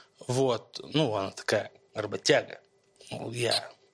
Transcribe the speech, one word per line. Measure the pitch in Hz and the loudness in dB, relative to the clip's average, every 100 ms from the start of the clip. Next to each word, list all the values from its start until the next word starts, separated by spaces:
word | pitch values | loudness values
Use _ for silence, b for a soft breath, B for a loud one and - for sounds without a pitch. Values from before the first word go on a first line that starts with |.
| B - - | B -12 -2
Вот. | 127 135 113 - - - | 2 4 2 -2 -16 -4
Ну, | 147 151 104 | 0 2 0
она | 95 | -4
такая | - - 107 98 - _ 113 | -6 -2 0 -2 -10 _ -8
работяга. | 104 104 - 139 - - _ _ _ _ - | -6 -2 4 4 2 -8 _ _ _ _ -12
Мол, | - - | -10 -8
я | 117 117 110 - - _ | -2 0 0 -4 -16 _